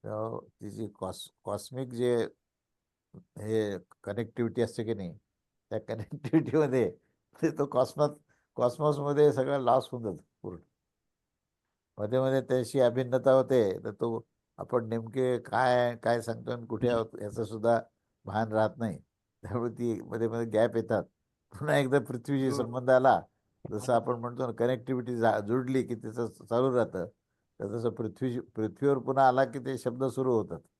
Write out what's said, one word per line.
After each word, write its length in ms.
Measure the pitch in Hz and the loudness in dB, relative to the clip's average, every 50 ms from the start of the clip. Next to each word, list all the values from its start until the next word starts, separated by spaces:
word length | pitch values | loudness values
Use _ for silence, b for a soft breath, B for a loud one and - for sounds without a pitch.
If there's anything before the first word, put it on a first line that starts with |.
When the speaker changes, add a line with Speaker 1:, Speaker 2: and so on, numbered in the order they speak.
| - | -10
Speaker 1:
तर 340 | 107 107 107 110 113 117 - 101 104 _ _ | -8 -6 -6 -6 -6 -6 -10 -12 -16 _ _
ती 80 | 107 104 | -16 -14
जी 180 | 101 104 113 | -10 -10 -10
कॉस-, 420 | 101 - - 95 92 87 - - - _ _ _ | -10 -10 -10 -10 -8 -8 -10 -16 -20 _ _ _
कॉस्मिक 460 | - 101 101 - - 127 127 135 123 | -6 -6 -6 -8 -10 -8 -8 -8 -8
जे 380 | 123 117 123 123 120 117 110 - _ _ _ _ _ _ _ _ _ _ _ _ _ _ _ _ - | -4 0 2 2 2 2 0 -2 _ _ _ _ _ _ _ _ _ _ _ _ _ _ _ _ -20
हे 600 | 98 92 _ _ - 101 107 110 110 107 104 98 90 90 _ - _ - | -20 _ _ _ -12 -6 -2 -2 0 0 -2 -4 -8 -10 _ -20 _ -10
कनेक्टिव्हिटी 580 | 101 101 117 113 110 _ - 120 113 113 123 | -8 -6 -6 -6 -8 _ -4 -4 -2 0 0
असते 220 | 117 110 - - 113 | -2 -2 -2 -6 -4
की 100 | 110 113 | -4 -4
नाही, 240 | 101 95 85 80 - _ _ _ _ _ _ _ _ _ _ | -6 -6 -12 -12 -14 _ _ _ _ _ _ _ _ _ _
त्या 100 | - - | -8 -8
<laughs> 80 | - | -6
कनेक्टिव्हिटीमध्ये 1080 | - 113 117 104 - - 143 - - - 160 139 - 127 156 151 135 127 131 113 87 - _ _ _ _ _ _ _ _ - | -8 -10 -10 -8 -10 -12 -12 -6 2 2 2 2 2 0 0 0 2 2 2 2 0 -2 _ _ _ _ _ _ _ _ -2
ते 160 | - 160 151 | -2 -2 0
तो 80 | 151 143 | -2 -4
कॉस्मॉस, 460 | 139 - 123 127 127 - 147 147 147 143 - _ _ _ _ _ _ _ | 0 2 0 0 0 2 0 0 0 0 -8 _ _ _ _ _ _ _
कॉस्मॉसमध्ये 800 | - 123 123 123 - 151 151 147 139 143 143 143 147 147 147 123 | 0 0 0 0 2 0 0 2 0 -2 0 4 6 6 6 6
सगळं 260 | 127 127 135 143 139 | 4 0 0 0 0
लॉस 280 | 127 120 120 135 - - | 4 4 4 4 2 -2
होऊन 120 | - 123 113 | -10 -6 -6
जातं 200 | 104 87 - _ _ _ _ | -6 -6 -8 _ _ _ _
पूर्ण. 180 | - 98 90 82 _ _ _ _ _ _ _ _ _ _ _ _ _ _ _ _ _ _ _ _ _ _ _ _ _ _ _ | -12 -12 -12 -12 _ _ _ _ _ _ _ _ _ _ _ _ _ _ _ _ _ _ _ _ _ _ _ _ _ _ _
मध्ये 220 | - 104 104 123 131 | -8 -4 0 0 0
मध्ये 220 | 131 131 135 135 | 2 2 0 0
त्याची 380 | 120 - 131 127 120 117 - 139 | 0 2 0 0 0 0 2 4
अभिन्नता 520 | 127 120 117 127 131 120 127 127 117 135 | 4 4 4 0 -2 0 -2 2 6 6
होते, 520 | 131 135 127 113 131 123 110 98 92 - - | 6 6 6 4 4 4 4 4 0 -4 -6
तर 80 | 113 | -10
तो 360 | 101 _ - 117 113 113 - _ _ _ _ _ _ | -6 _ -4 -4 -4 -6 -8 _ _ _ _ _ _
आपण 300 | - - - - 123 113 | -14 -8 -2 -2 -2 0
नेमके 520 | 110 117 117 113 113 104 131 127 127 123 117 | 0 -4 -4 -6 -6 -2 0 0 0 0 -2
काय, 560 | - - - 117 127 127 123 123 123 120 120 | -4 -2 0 2 4 4 4 4 2 2 -2
काय 260 | 120 - - 120 120 | -2 0 0 0 0
सांगतो 300 | 113 117 113 117 117 113 | 0 -4 -8 -6 -6 -8
आणि 140 | 123 117 117 | -8 -8 -6
कुठे 240 | 113 117 107 127 120 | -8 -4 0 0 2
आहोत 160 | 120 117 110 110 - - | 2 0 -2 -4 -8 -10
याचं 220 | 104 104 104 110 113 | -10 -8 -6 -6 -6
सुद्धा 380 | 98 110 110 104 117 117 113 117 _ _ _ _ _ _ _ _ | -6 -6 0 4 4 4 4 2 _ _ _ _ _ _ _ _
भान 260 | - - 110 113 110 | -4 -2 -2 -2 0
राहत 260 | 107 110 110 107 90 | 2 2 2 2 0
नाही. 220 | - 117 107 85 - _ _ _ _ _ _ _ _ | -2 -4 -4 -4 -8 _ _ _ _ _ _ _ _
त्यामुळे 320 | - - - 123 117 120 110 | -12 -6 -4 -4 -4 -4 -4
ती 280 | 117 120 120 110 - | -4 -2 -2 -2 -4
मध्ये 260 | - - - 113 113 | -6 -8 -4 -2 -2
मध्ये 180 | 113 113 117 117 | -2 -2 -2 -4
गॅप 300 | 113 107 110 113 113 107 | 0 4 4 4 4 2
येतात. 280 | 117 107 - 113 101 87 _ _ _ _ _ _ _ _ _ - | -2 0 0 0 0 0 _ _ _ _ _ _ _ _ _ -12
पुन्हा 240 | - 143 151 147 | -8 -2 0 2
एकदा 220 | 143 139 127 135 143 | 2 2 4 2 0
पृथ्वीशी 500 | 117 120 127 120 117 - 143 135 135 131 | 0 -2 -10 -8 -4 -2 -2 0 0 0
Speaker 2:
हो. 80 | 117 | 0
Speaker 1:
संबंध 320 | 120 120 113 120 127 123 127 | 0 -2 -2 -4 -4 4 6
आला, 320 | 127 127 131 135 113 85 - _ _ _ _ _ _ _ _ - | 6 8 8 6 6 6 2 _ _ _ _ _ _ _ _ -8
जसं 220 | 107 104 - - 123 | -8 -6 0 2 2
आपण 260 | 117 113 123 123 117 | 2 2 0 -4 -4
म्हणतो 260 | 117 120 120 127 131 | -4 -8 -4 -4 -4
ना, 80 | 120 110 | -6 0
कनेक्टिव्हिटी 640 | - 117 123 131 120 120 131 135 127 117 123 123 | 0 0 0 0 -2 -2 -4 -4 -4 -4 -4 -2
जा-, 220 | 117 113 113 104 107 | 2 4 4 4 2
जुडली 440 | 101 101 120 131 127 127 135 131 104 | 0 0 0 0 0 0 0 0 0
की 120 | - 120 | 0 -6
त्याचं 320 | 113 - 113 107 120 117 | -8 -8 -10 -6 -4 -6
चालू 480 | 107 - - - - 117 120 131 135 123 | -6 -6 -12 -8 -2 0 2 2 4 4
राहतं. 300 | 123 113 - - 92 85 - _ _ _ _ _ _ _ _ _ _ | 2 0 0 -2 -6 -6 -6 _ _ _ _ _ _ _ _ _ _
तर 180 | - 101 104 | -8 -6 -6
तसं 120 | 117 113 117 | -2 -4 -4
पृथ्वी, 500 | 107 117 117 110 - - 131 127 120 120 | -4 -4 -8 -8 -6 -6 -6 -4 -4 -6
पृथ्वीवर 580 | - - _ 110 110 107 90 - 135 143 143 | -10 -10 _ -4 -4 -4 -4 -2 0 0 0
पुन्हा 300 | 131 113 - 131 135 135 | 0 -2 -2 2 4 4
आला 180 | 131 123 131 135 | 6 6 4 2
की 140 | 120 113 139 | 2 0 -8
ते 180 | 120 135 131 | -6 -6 -6
शब्द 260 | 120 - 127 117 123 135 | -4 -4 -4 -4 -2 -2
सुरू 300 | 131 - 131 131 131 123 | -2 0 0 0 2 2
होतात. 260 | 110 101 - 82 78 _ _ _ | 2 0 -2 -8 -12 _ _ _